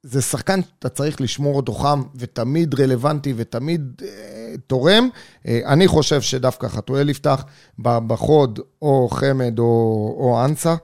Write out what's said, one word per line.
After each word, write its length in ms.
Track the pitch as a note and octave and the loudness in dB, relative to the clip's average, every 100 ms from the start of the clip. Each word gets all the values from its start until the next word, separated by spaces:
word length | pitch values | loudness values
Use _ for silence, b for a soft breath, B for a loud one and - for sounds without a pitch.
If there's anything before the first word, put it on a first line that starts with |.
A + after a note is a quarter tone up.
זה 200 | C#3 C3 | -4 -2
שחקן 380 | B2 C#3 - F#3+ | -2 -4 -2 -2
שאתה 260 | F3 _ C3 | -2 _ -10
צריך 320 | - C#3+ D3 | -4 -6 -4
לשמור 360 | C3 - C#3+ C#3 | -6 -2 -2 -2
אותו 160 | A#2+ | -2
חם, 300 | G#2 C3+ D3 C3+ B2 | -2 0 0 -2 -10
ותמיד 640 | A#2+ - A#2+ D3+ E3 C#3 | -12 -6 -2 0 0 2
רלוונטי, 540 | C3+ B2+ C#3 D3+ C#3+ A#2 | 2 2 0 -2 -4 -6
ותמיד, 680 | A2+ A#2 C#3 E3+ C#3 C3 | -6 -6 -4 -4 -6 -12
אה, 40 | - G2+ A2+ A2+ A2+ B2 - | -16 -16 -18 -16 -14 -16 -4
תורם. 420 | C3 C#3+ G#3 B3+ - B B - | 2 4 4 4 -4 B B -2
אה, 140 | A#2 - | -2 2
אני 220 | C#3+ F#3 | 4 6
חושב 320 | D#3+ - D3 | 4 2 0
שדווקא 460 | A2 C3 B2+ - A#2 | 0 -2 -2 -2 -8
חתואל 400 | G#2 - C3+ D3 | -8 -4 -2 0
יפתח 360 | C#3 D3 C3+ - b b - | 0 0 0 -2 b b -6
ב-, 200 | A#2 A#2 A2+ | 0 0 0
בחוד, 540 | A2+ - D3+ C3+ A2 - _ | -2 4 4 4 -2 -14 _
או 260 | D3+ C#3 B2 | 0 2 2
חמד, 500 | - C#3 C3+ B2 A2+ | 0 0 0 0 0
או, 60 | A#2 A#2 A2+ A2 G#2+ - | 2 4 2 0 -2 0
או 240 | B2+ A#2 | 0 2
אנסה. 300 | C3 D3+ E3 E3 | 0 0 0 -2